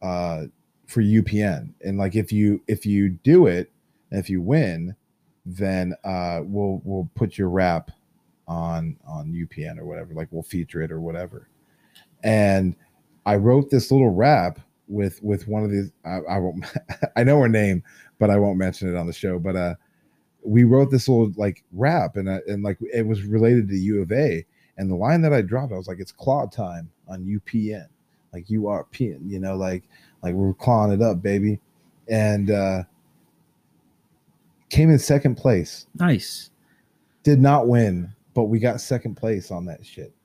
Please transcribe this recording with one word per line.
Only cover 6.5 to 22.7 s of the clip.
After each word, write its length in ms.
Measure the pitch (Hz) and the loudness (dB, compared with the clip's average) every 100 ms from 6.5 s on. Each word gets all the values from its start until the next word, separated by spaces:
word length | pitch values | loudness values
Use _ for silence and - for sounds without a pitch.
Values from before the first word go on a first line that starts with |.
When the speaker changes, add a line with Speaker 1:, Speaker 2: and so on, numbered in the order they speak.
| 101 101 95 | -4 -4 -4
Speaker 1:
we'll 260 | 98 95 82 - | -6 -6 -8 -6
put 220 | 101 - | -6 -2
your 120 | 92 | -2
rap 420 | 92 90 85 - - _ _ _ _ - | 0 0 0 -6 -16 _ _ _ _ -12
on, 500 | 85 85 82 82 73 - | -8 -6 -6 -6 -10 -14
on 260 | 78 76 | -12 -10
U 120 | 85 82 | -10 -10
P 160 | - 78 | -10 -12
N 120 | 80 | -12
or 60 | 78 | -14
whatever. 280 | 80 85 | -14 -14
Like, 140 | 78 80 | -12 -10
we'll 120 | 82 | -12
feature 380 | - 92 82 85 | -8 -8 -8 -8
it 100 | 80 | -8
or 100 | 80 | -8
whatever." 460 | 82 82 90 110 - _ _ _ _ _ _ _ | -10 -10 -12 -16 -20 _ _ _ _ _ _ _
And 520 | 110 110 101 95 92 85 _ _ _ _ 101 | 0 4 4 4 0 -2 _ _ _ _ 0
I 80 | 101 | 2
wrote 340 | 110 131 139 | 4 4 4
this 220 | 131 - | 0 4
little 180 | 135 123 | 4 4
rap 500 | 90 131 135 87 - - _ - | 4 4 4 2 -6 -16 _ -10
with, 340 | 104 98 - | -4 -4 -4
with 260 | 104 98 107 | -4 -4 -2
one 160 | 107 | -4
of 60 | 107 | -2
these, 220 | 101 98 - | -2 -4 -10
I, 160 | 82 92 80 | -10 -8 -4
I 100 | 95 | -2
won't, 260 | 90 85 - - - | -2 -4 -8 -10 -10
<laughs> 240 | - - - | -8 -4 2
I 80 | |
know 160 | 127 147 | 4 6
her 80 | 120 | 4
name, 340 | 110 104 90 - - - _ | 4 2 0 -4 -16 -20 _
but 100 | 107 | 4
I 60 | 101 | 4
won't 200 | 101 95 | 4 2
mention 320 | 92 90 92 | -2 -4 -4
it 60 | 87 | -4
on 100 | 85 | -6
the 80 | |
show. 240 | 80 95 90 | -6 -6 -4
But, 180 | 90 92 | -4 -2
uh, 200 | 87 87 _ _ _ _ _ _ 110 | -4 -6 _ _ _ _ _ _ 2
we 180 | 110 | 6
wrote 280 | 120 127 135 | 6 6 4
this 180 | 131 123 | 2 2
little, 240 | 120 110 98 | 4 2 2
like, 300 | 104 87 _ | 0 -2 _
rap, 420 | 90 135 165 87 101 | -2 0 0 0 -4
and, 140 | 95 | -4
uh, 100 | 95 - | -4 -6
and, 160 | 101 | -6
like, 140 | 101 | -4